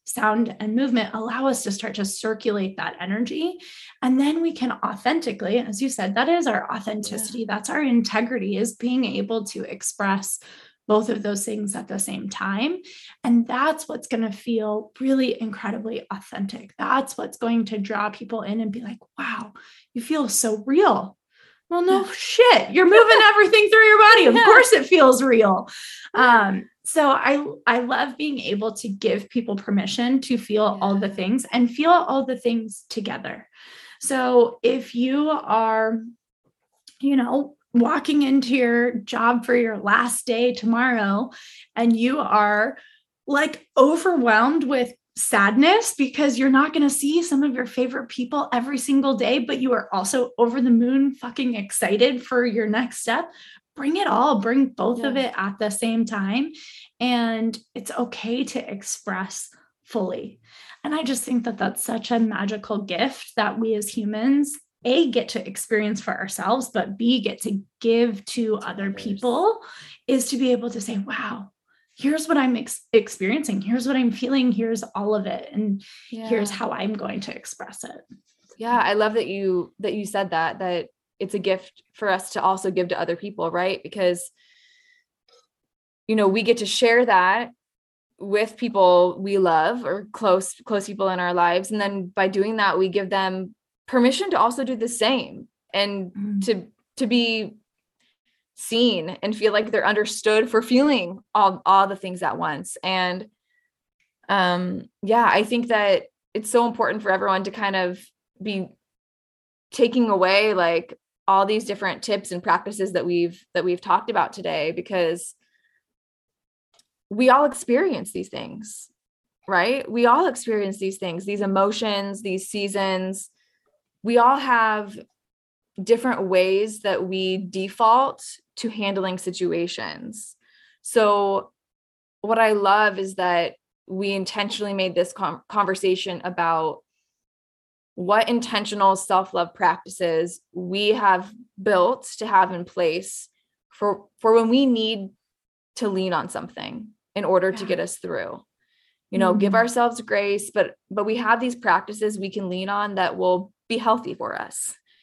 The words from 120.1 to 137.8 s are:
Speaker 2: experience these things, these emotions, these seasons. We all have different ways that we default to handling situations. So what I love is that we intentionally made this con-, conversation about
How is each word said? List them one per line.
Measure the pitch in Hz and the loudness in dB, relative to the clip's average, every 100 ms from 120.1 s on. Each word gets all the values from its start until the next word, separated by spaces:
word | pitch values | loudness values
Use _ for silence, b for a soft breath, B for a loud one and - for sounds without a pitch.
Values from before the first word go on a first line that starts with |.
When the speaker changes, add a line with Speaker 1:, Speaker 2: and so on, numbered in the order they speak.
| 269 359 | 6 4
Speaker 2:
experience | 247 233 214 196 202 | -2 -2 -2 -2 -4
these | 190 190 | -6 -6
things, | 180 165 | -8 -6
these | 190 202 | -6 -4
emotions, | 196 196 202 214 220 202 196 196 | 0 2 2 0 -2 -4 -4 -8
these | 202 185 - | -6 -6 -6
seasons. | 208 202 196 190 190 185 190 - _ _ _ _ _ _ _ | -6 -4 -2 -2 -2 -4 -8 -14 _ _ _ _ _ _ _
We | 214 233 | 0 4
all | 240 269 | 4 4
have | 262 233 220 214 202 214 - _ _ _ _ _ _ - | 2 2 2 0 -6 -14 -20 _ _ _ _ _ _ -14
different | 185 233 254 208 | 0 0 2 -2
ways | 190 185 185 190 220 214 | 0 2 4 2 -2 -4
that | 202 160 185 | -4 -4 -4
we | 190 185 190 | -4 -2 -4
default | 180 190 196 - 226 240 269 - - - _ - | -6 -8 -8 0 4 4 2 -4 -16 -20 _ -10
to | 226 | -8
handling | 214 196 196 185 185 | -4 -4 -2 -4 -6
situations. | 185 180 175 165 175 - 101 76 - - - - b b b b | -8 -6 -4 -2 -4 -8 -10 -12 -14 -16 -18 -20 b b b b
So | - 233 208 202 196 196 - _ _ _ _ _ _ _ | -4 2 4 2 2 -2 -6 _ _ _ _ _ _ _
what | 208 226 | -2 2
I | 220 | 2
love | 208 196 208 208 190 | 2 2 4 2 0
is | 190 190 | -6 -4
that | 180 175 165 - _ _ - | 0 0 -2 -6 _ _ -12
we | 190 202 | -6 -4
intentionally | 196 185 - 208 214 208 | -4 -6 -6 -6 -6 -6
made | 196 185 | -4 -2
this | 175 175 | 0 -2
con-, | - 175 123 - | -4 -6 -6 -4
conversation | 208 190 185 190 185 196 175 | -2 0 0 0 0 -2 -8
about | 180 180 170 160 156 - _ _ _ _ _ _ _ _ _ _ | -8 -4 0 0 -2 -6 _ _ _ _ _ _ _ _ _ _